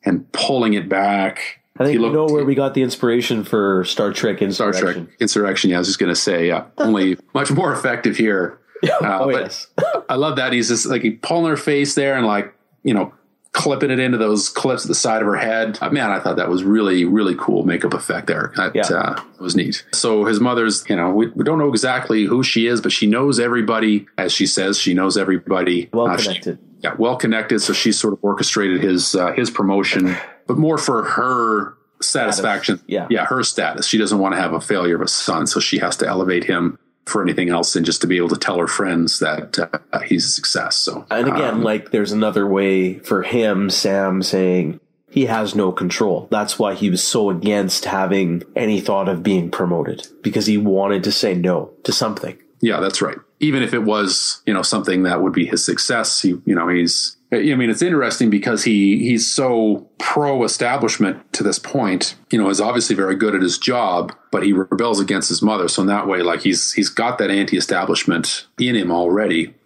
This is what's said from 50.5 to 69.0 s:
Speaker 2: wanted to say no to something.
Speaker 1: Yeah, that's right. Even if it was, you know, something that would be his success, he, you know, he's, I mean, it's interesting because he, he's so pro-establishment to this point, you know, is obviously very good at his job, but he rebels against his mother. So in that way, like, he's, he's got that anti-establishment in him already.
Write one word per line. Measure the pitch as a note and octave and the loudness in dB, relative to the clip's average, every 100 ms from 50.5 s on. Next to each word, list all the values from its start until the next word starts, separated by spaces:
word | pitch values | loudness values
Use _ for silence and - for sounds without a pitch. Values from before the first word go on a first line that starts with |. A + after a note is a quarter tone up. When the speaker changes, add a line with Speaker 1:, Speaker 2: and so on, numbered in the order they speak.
| G#2+ | 2
Speaker 2:
wanted | G#2 F#2+ G2 G2 | 4 2 2 0
to | G2 | 0
say | - G#2+ | 0 0
no | F2+ F2+ F2 - - | 0 2 0 -2 -8
to | - | -4
something. | - A2+ G#2 D2+ - _ _ | -2 -2 -4 -10 -12 _ _
Speaker 1:
Yeah, | A#2 E2+ | 0 2
that's | F#2+ - | -2 -2
right. | E2+ - _ _ | -4 -4 _ _
Even | D3+ C3+ | 0 0
if | A#2 | 0
it | A#2+ | 0
was, | G#2+ G#2+ G2 - - - - | 0 0 0 0 -4 -4 -2
you | |
know, | G2 | 0
something | F#2 A2 G2 F#2 | 0 -2 0 0
that | F#2 F2 | 2 2
would | F#2 | 0
be | - | 0
his | E2+ E2+ | 0 0
success, | - E2 - A#2+ - - | -2 -2 0 -2 0 0
he, | G2+ F2 - | 0 0 0
you | |
know, | F#2 E2+ | 0 2
he's, | F2+ E2+ - - - _ | 0 0 0 -4 -8 _
I | A#2+ D3 C3 | 0 2 2
mean, | A#2+ | 0
it's | G#2+ | 0
interesting | F3 D#3+ A#2 - A#2 | 0 2 0 2 2
because | G2+ B2 G#2+ | 2 2 0
he, | B2 G#2 G2 G2+ | 2 4 4 4
he's | A#2 A#2 - | 2 2 0
so | - C3 A#2 A2 G2+ - _ - - C#3+ C#3 | 0 2 2 2 0 -4 _ -2 0 2 0
pro-establishment | A2+ - A#2+ C3+ A#2 - G2 - - | 0 0 0 0 0 0 0 -2 -10
to | - | -4
this | G#2 - | -2 -2
point, | - C#3 G#2+ F#2 - - _ | -4 -2 0 -2 -4 -8 _
you | A#2 | 0
know, | G2 | 2
is | G2 | 2
obviously | G#2+ A#2+ - F#2+ | 0 0 0 -2
very | F#2+ G2 | 0 0
good | A2 | 0
at | G2 | 2
his | F#2 - | 0 0
job, | - B2 G#2 F2 F2 - _ | -2 0 0 0 -4 -10 _
but | G2+ | 0
he | G2 | 2
rebels | F#2+ F#2+ G2+ A#2 G#2 | 2 0 0 0 0
against | F#2 G2 - | 0 -2 -2
his | - | 0
mother. | G#2+ G#2+ E2+ | 0 2 0
So | - | 0
in | F#2+ | 0
that | G2+ F#2+ | 0 0
way, | F2+ | 0
like, | F2 E2+ | 0 0
he's, | G2 E2+ - | 0 0 0
he's | - G2+ | 0 -2
got | - A#2 B2 | 0 -2 0
that | G2+ | 0
anti-establishment | G2 G2 F#2 - F#2 F2 E2+ - E2+ D#2 - - - | 0 0 -2 0 -2 0 0 0 0 -2 -6 -10 -4
in | B2 A#2+ | 0 0
him | F2 | 0
already. | E2+ | 0